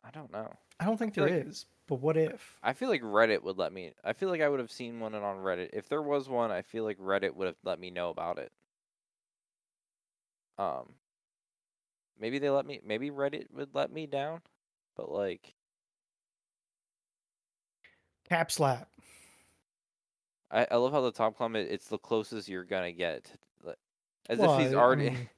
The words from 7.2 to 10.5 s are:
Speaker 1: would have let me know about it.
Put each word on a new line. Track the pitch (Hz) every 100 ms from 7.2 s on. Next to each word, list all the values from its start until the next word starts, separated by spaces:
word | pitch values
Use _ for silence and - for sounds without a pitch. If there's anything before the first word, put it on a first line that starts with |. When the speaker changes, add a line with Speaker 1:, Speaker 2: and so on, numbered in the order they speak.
| 95
Speaker 1:
would | 71 95
have | -
let | - 85
me | 90
know | 90 87
about | 82 85 87
it. | 65 _ _ _ _ _ _ _ _ _ _ _ _ _ _ _ _ _ _ _ _